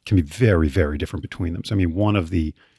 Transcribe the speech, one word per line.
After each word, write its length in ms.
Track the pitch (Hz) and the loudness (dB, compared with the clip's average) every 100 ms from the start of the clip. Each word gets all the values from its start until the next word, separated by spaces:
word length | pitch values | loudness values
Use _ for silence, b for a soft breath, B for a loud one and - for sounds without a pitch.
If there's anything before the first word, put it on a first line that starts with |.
| - | 0
can 120 | 95 | 0
be 40 | |
very, 460 | 73 - 117 87 78 | 0 2 4 4 2
very 300 | 95 73 73 | 2 0 -2
different 240 | - - | -6 -8
between 300 | - - 85 | -10 -6 -6
them. 100 | 87 | -6
So, 100 | - | -4
I 40 | 101 | 0
mean, 180 | 87 90 | 0 0
one 200 | 107 101 | 0 0
of 140 | 82 | 0
the 240 | 90 78 - b | -2 -2 -6 b